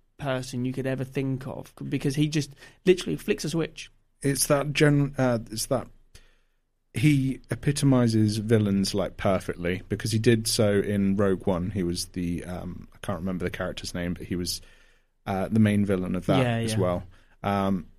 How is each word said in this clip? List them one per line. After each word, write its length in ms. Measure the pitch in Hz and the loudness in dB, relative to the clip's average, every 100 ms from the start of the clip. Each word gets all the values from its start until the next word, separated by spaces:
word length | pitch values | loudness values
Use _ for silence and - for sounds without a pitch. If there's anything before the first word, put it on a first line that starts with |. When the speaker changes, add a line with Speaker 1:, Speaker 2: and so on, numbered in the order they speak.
| _ - | _ -10
Speaker 1:
person 460 | 143 131 131 123 | -4 -4 -4 -4
you 80 | 123 | -4
could 140 | 127 131 | -4 -4
ever 180 | 131 | -4
think 420 | 131 139 135 131 131 | -4 -4 -2 -4 -6
of, 260 | - - - 139 | -10 -14 -14 -6
because 260 | 139 147 139 | -2 0 0
he 100 | 151 | 0
just 280 | 156 - - - - - | 0 -4 -8 -20 -2 2
literally 300 | 180 - 151 | 2 0 -4
flicks 280 | - 208 | -2 -4
a 60 | 160 | -2
switch. 400 | 165 156 - - _ _ _ | -4 -4 -8 -20 _ _ _
Speaker 2:
It's 240 | 139 135 - | -2 0 2
that 260 | 143 143 | 2 0
gen-, 420 | 139 151 147 143 143 | 4 6 6 2 0
uh, 220 | 127 120 110 | 0 0 -4
it's 160 | 113 - | -8 -2
that 200 | 127 - - _ - - _ _ _ _ _ _ | -2 -4 -14 _ -20 -20 _ _ _ _ _ _
he 460 | - 151 143 135 127 - | 2 4 4 2 -4 -6
epitomizes 880 | - - 143 143 127 120 110 107 107 | -4 -2 2 4 6 4 4 2 2
villains, 560 | 107 113 104 98 95 | 2 4 4 2 0
like, 240 | 101 87 - | 0 -4 -2
perfectly, 640 | 104 92 - - 87 90 - | 0 0 -2 -4 -4 -4 -4
because 220 | 101 110 | -4 -2
he 60 | 110 | 2
did 280 | 120 113 113 | 4 4 2
so 320 | - 107 101 | 2 4 4
in 340 | - 104 98 98 | 2 2 2 2
Rogue 300 | 101 92 101 | 2 2 0
One. 240 | 90 87 | 0 -2
He 120 | 92 | -2
was 240 | 87 87 - | -2 -4 -6
the, 360 | 95 87 87 | -6 -4 -4
um, 440 | - 90 90 85 - | -6 -10 -10 -12 -16
I 40 | - | -12
can't 160 | - 90 | -8 -6
remember 260 | 95 92 | -4 -4
the 60 | 90 | -4
character's 420 | - 90 - 92 | -4 -6 -8 -8
name, 200 | 90 87 | -6 -6
but 80 | 85 - | -6 -6
he 80 | 90 | -6
was, 260 | 87 - - - _ _ _ _ - | -4 -8 -12 -20 _ _ _ _ -6
uh, 220 | 95 95 | -4 0
the 100 | 110 | 4
main 240 | 107 104 | 4 4
villain 300 | 101 95 92 | 0 0 -2
of 100 | 92 85 | -4 0
that 120 | 95 | 2
Speaker 1:
Yeah, 140 | 123 113 | 2 0
Speaker 2:
as 160 | 113 | -2
Speaker 1:
yeah. 60 | 110 | 0
Speaker 2:
well. 240 | 90 90 - - _ _ | 0 -2 -6 -18 _ _
Um, 440 | 101 101 98 95 - | -2 0 0 0 -4